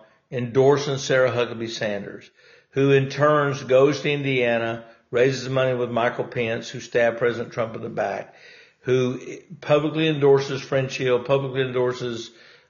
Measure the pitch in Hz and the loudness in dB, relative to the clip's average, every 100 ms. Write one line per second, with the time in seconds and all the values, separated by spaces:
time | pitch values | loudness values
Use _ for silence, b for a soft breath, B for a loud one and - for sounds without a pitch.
0 | b b _ 127 120 123 135 143 147 131 | b b _ -8 -2 4 4 4 0 -4
1 | - 135 127 113 117 113 113 - 110 101 | 0 2 2 2 -2 -4 -8 -6 -4 -4
2 | 98 - - _ b b b 135 139 139 | -8 -14 -18 _ b b b 0 4 4
3 | 135 - 147 151 143 135 120 127 143 143 | 2 2 2 4 2 -2 2 4 6 2
4 | 160 143 139 131 120 117 117 117 - B | -2 -2 -2 0 2 0 0 -4 -10 B
5 | B 120 131 135 123 131 131 123 120 117 | B 2 2 2 -2 0 0 0 -2 0
6 | 120 120 120 127 113 117 - 123 - 123 | 0 -2 -4 -4 -2 -4 -6 -12 -4 2
7 | 117 117 120 113 113 - 113 113 113 107 | 2 2 0 -2 -6 -6 -6 -6 -8 -4
8 | 104 98 - - B B B B - 127 | -4 -4 -10 -16 B B B B -2 0
9 | 123 135 - - - 170 - 151 151 151 | 0 -4 -10 -16 -18 -10 0 2 2 0
10 | 160 147 139 135 135 131 - 135 131 - | -2 2 4 4 2 -6 -4 -2 -2 -2
11 | 131 123 123 139 135 127 127 123 123 120 | 0 0 2 0 0 -4 -2 0 -2 -2
12 | 123 113 113 - B B B | -6 -8 -12 -20 B B B